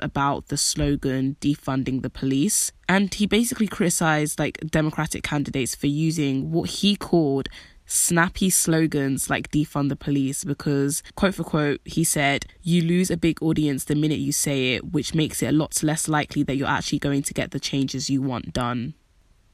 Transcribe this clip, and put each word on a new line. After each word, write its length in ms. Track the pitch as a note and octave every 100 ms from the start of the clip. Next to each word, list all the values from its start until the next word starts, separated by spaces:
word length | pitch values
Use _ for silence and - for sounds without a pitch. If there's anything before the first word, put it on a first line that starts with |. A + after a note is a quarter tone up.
about 460 | - C#3+ C#3 G#2+ -
the 60 | C#3+
slogan, 800 | - D#3+ D3 C#3+ C#3 C3 C3+ C#3+
"Defunding 640 | C#3+ D3 - C3+ C3 C3
the 80 | B2+
police." 600 | - C#3 C3+ F#3 - - - -
And 240 | F#3+ G3
he 140 | - G#3
basically 400 | G#3 A#3+ - G#3
criticized, 720 | - F3 - E3 D3+ D3+ -
like, 220 | D3 -
Democratic 640 | D#3+ D#3+ D#3 D#3 D#3 -
candidates 500 | - D3 C#3 C3+ A#2
for 140 | - D3
using 640 | D3 D#3+ D#3+ C#3 C3+ D3+
what 180 | E3 F3+
he 260 | - G3+ G3+
called 540 | - E3+ D3 C3+ - - - - -
snappy 640 | - - E3+ F3 - F#3+
slogans 800 | - - D#3+ D#3+ D3 C3+ C3 -
like 180 | - -
"defund 400 | D3+ D3+ C#3+ C#3+
the 60 | C#3
police" 480 | - C#3 C3+ C#3
because, 580 | - C#3+ D3+ C#3 C#3+ - - -
quote 180 | F#3+
for 100 | -
quote, 380 | E3 D#3 D3 - -
he 180 | -
said, 420 | E3 D#3 C#3 C#3 - -
"You 220 | E3+ F3
lose 260 | E3 F3 F#3
a 80 | E3
big 240 | E3+ D#3
audience 440 | D#3+ D3+ D3+ C#3 -
the 100 | D3
minute 240 | D#3 C#3
you 120 | C#3
say 440 | D3 D3+ C3+ B2+ A#2+
it, 160 | -
which 220 | D#3 B2 D#3+
makes 260 | D3+ -
it 60 | A#2
a 40 |
lot 300 | D3+ D#3 -
less 260 | D3+ D#3 -
likely 360 | D3+ C3+ C#3+
that 120 | C#3+ C3+
you're 120 | C#3
actually 320 | C#3 - C#3+
going 240 | C#3+ C#3+
to 100 | C#3+
get 160 | - F3
the 100 | C#3
changes 520 | - C#3 C3+ C3 B2
you 100 | C#3
want 320 | C3+ A#2+ -
done." 400 | C3+ A#2+ B2 B2+ - _ _ _ _ _